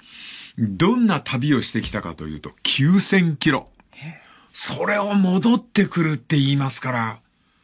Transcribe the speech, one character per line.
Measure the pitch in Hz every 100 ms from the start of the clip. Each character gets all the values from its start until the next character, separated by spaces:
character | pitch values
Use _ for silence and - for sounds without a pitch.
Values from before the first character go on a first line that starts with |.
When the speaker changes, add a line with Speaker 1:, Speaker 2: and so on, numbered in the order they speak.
| - - - - - -
Speaker 1:
ど | 110 92 185 247
ん | 226
な | 151
旅 | - 127 143
を | 131
し | -
て | 113
き | -
た | 107
か | 87
と | 80 78
い | 76
う |
と、 | - -
九 | - - 143 190
千 | - 196 170 147
キ | 160
ロ。 | 135 - _ _
Speaker 2:
へ | - 151
え。 | 165 - - _
Speaker 1:
そ | - - 135 190
れ | 208
を | 202
戻 | 202 190 185 233 240
っ |
て | - - 190
く | 175
る | 156
っ | 147
て | - 151
言 | 139
い | 139
ま | 135
す | -
か | 131
ら、 | 123 113 104 _ _ _ _